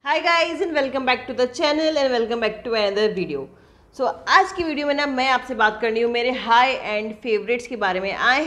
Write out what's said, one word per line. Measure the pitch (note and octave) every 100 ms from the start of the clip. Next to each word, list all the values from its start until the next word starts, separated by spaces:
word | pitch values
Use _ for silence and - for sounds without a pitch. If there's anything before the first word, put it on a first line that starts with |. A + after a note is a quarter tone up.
| C#4
Hi | D#4+
guys | E4+ E4+ E4 D#4
and | F4+
welcome | D4+ C4+ C4+ B3+
back | B3 B3+
to |
the | B3 B3
channel | B3 D4+ D4+ D#4 D#4
and | C4+
welcome | B3 A3+ A#3
back | G#3+ G#3+
to | B3
another | A3+ G3+ G3+ G#3+ F3+
video। | D#3 C#3 C3+ - - _ _ -
So | B3+ - -
आज | E4 F#4+
की | -
वीडियो | E4 D4 C#4+
में | C#4+
ना | C#4+
मैं | B3+ C4
आपसे | B3 B3+ A3+
बात | G#3+ G#3+
करनी | A#3 A3+
हूँ | A#3
मेरे | A#3+ A#3+
हाई | B3 G#3 A#3 C4
एंड | B3 G3 G#3+ A3
फेवरेट्स | G#3+ B3+ G#3 G3 A#3+ A#3+
के | A#3
बारे | G3 F#3
में। | G3 A#2+
I | A3+ C4